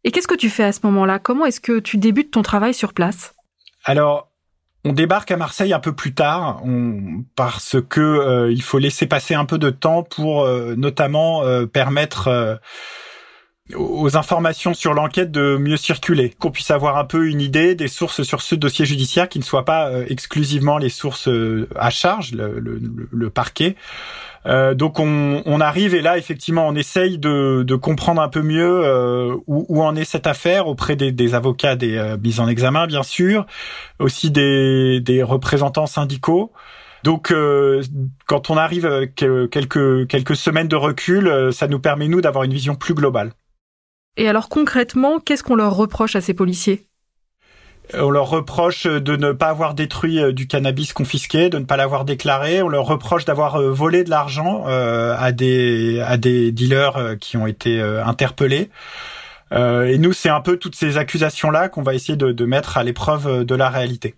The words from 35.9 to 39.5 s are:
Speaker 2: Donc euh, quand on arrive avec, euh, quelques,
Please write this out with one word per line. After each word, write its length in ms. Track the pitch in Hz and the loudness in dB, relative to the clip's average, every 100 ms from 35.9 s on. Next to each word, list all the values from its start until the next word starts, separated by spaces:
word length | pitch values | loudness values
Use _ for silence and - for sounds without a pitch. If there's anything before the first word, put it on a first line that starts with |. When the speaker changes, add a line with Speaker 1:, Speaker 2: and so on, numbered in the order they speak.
| - 143 135 - 170 226 - - - - - | -2 -4 -2 2 2 0 -8 -20 -20 -20 -2
Speaker 2:
Donc 260 | 147 160 - | 0 0 2
euh, 540 | 160 147 143 139 135 131 143 131 - - | 2 4 4 4 2 0 -6 -6 -8 -2
quand 240 | 143 139 | -2 2
on 60 | 156 | 0
arrive 280 | 160 175 | 2 0
avec, 380 | 165 139 135 - | 0 0 -2 0
euh, 240 | 139 131 | 2 2
quelques, 600 | 120 | 0